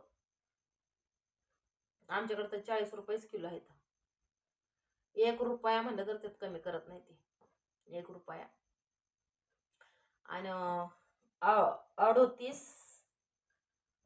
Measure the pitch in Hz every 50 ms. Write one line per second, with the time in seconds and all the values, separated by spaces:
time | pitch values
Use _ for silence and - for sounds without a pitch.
0 | - _ _ _ _ _ _ _ _ _ _ _ _ _ _ _ _ _ _ _
1 | _ _ _ _ _ _ _ _ _ _ _ _ _ _ _ _ _ _ _ _
2 | _ - 185 208 226 220 208 208 202 202 214 202 208 226 220 214 208 208 214 208
3 | 202 208 214 220 - - - 180 165 170 170 - - - - _ _ _ _ _
4 | _ _ _ _ _ _ _ _ _ _ _ _ _ _ _ _ _ _ _ _
5 | _ _ - 208 226 233 233 233 247 240 247 233 226 226 226 226 233 247 214 196
6 | 202 214 214 214 220 202 - - 202 190 175 165 165 180 170 160 165 175 180 175
7 | - - 160 _ _ _ _ _ _ _ _ _ _ _ _ _ _ - 170 175
8 | 175 - 180 180 - - 160 165 - - _ _ _ _ _ _ _ _ _ _
9 | _ _ _ _ _ _ _ _ _ _ _ _ _ _ _ _ - _ _ _
10 | _ _ _ _ _ - 170 185 190 190 185 180 180 180 175 175 175 175 - _
11 | _ _ _ _ _ _ _ - 175 208 214 208 175 - - - - _ - -
12 | 202 226 226 254 254 240 247 - 247 269 285 - - - - - - - - -
13 | _ _ _ _ _ _ _ _ _ _ _ _ _ _ _ _ _ _ _ _
14 | _